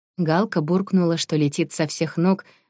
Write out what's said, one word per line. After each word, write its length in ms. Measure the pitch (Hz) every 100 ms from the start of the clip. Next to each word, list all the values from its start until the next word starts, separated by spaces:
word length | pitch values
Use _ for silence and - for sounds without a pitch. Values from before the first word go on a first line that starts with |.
| _ -
Галка 420 | 156 165 220 175
буркнула, 560 | 156 185 196 190 170 165
что 200 | - 156
летит 360 | 147 160 156
со 140 | - 156
всех 320 | - 156 -
ног, 260 | 180 190 - _ _